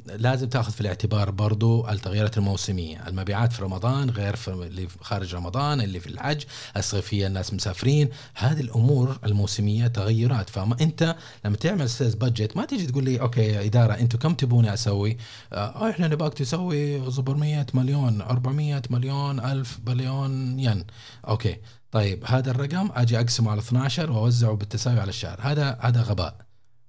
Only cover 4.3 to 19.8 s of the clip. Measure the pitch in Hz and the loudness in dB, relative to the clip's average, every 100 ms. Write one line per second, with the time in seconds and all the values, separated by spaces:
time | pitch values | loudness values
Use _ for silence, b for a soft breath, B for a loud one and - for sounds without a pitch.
4.3 | 104 - 92 87 90 90 - - 101 90 | -4 -6 -8 -8 -8 -8 -10 -6 -4 -4
5.3 | 90 87 123 143 143 98 90 85 - 135 | -6 -4 -2 0 0 -2 -4 -8 -6 -4
6.3 | 156 - B B - - 101 - 101 98 | -4 -6 B B -4 -2 -2 0 0 0
7.3 | 95 - 95 101 90 127 147 147 B B | -2 -4 -4 -4 -2 2 4 2 B B
8.3 | - 127 151 123 117 123 139 127 135 107 | 0 0 2 0 4 4 6 2 0 0
9.3 | 101 101 - 104 110 120 117 98 113 120 | 2 2 0 0 2 2 0 2 2 2
10.3 | 120 95 98 101 127 156 - 165 165 B | 0 -2 -2 0 2 0 2 0 0 B
11.3 | B 104 101 160 202 123 - 120 98 127 | B -4 0 0 0 0 0 0 2 0
12.3 | 117 107 170 294 262 156 131 131 123 127 | 0 -2 -2 -4 -2 -2 0 0 0 0
13.3 | 117 110 104 104 123 113 110 120 117 160 | 2 2 0 2 4 4 4 2 2 0
14.3 | 175 127 120 110 98 104 101 104 120 B | 0 4 4 4 2 0 0 0 -4 B
15.3 | B - - 104 - 220 165 165 151 156 | B -10 -6 -6 -2 -2 0 0 0 -2
16.3 | - 127 165 180 147 147 143 131 131 131 | -2 -2 -2 -2 -2 0 -2 -2 -2 0
17.3 | 143 151 151 131 131 131 143 127 104 - | 0 0 0 0 0 2 2 2 2 0
18.3 | 127 127 147 147 143 127 123 131 139 143 | 0 0 0 0 -2 -2 -2 0 -2 -2
19.3 | 135 123 135 120 - | -2 -2 -2 -4 -6